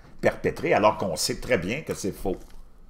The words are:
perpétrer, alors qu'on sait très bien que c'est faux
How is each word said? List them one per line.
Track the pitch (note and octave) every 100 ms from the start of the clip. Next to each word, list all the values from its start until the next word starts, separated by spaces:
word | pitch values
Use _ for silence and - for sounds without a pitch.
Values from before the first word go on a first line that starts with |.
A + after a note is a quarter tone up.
| - -
perpétrer, | - - - - -
alors | G2+ G#2 -
qu'on | G2+ D#2
sait | - A#2
très | A2+ B2
bien | F2+ B2
que | -
c'est | - G2
faux | - G2 - - - - - -